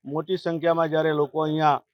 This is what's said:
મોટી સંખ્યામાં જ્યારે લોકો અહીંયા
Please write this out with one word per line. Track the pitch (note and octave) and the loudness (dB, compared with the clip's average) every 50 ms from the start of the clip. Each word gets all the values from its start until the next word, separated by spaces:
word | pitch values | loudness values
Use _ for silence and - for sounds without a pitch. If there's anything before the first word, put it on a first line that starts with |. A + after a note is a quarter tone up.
| _ | _
મોટી | C3+ C#3+ D#3 D#3 F3+ F#3 | -6 -6 -6 -4 -4 -6
સંખ્યામાં | F3 - E3+ E3 D#3+ D#3 E3+ E3 E3 E3 D#3 | -4 -2 -4 -4 0 0 2 2 2 0 0
જ્યારે | D#3 D#3 D#3 D#3+ | 0 0 0 2
લોકો | D3+ D3 D3 C#3 - D#3 | 0 0 -2 -2 -2 -2
અહીંયા | D#3 D#3 D3+ D#3 D#3 D3+ C#3+ B2+ _ _ | -2 0 0 2 2 2 2 2 _ _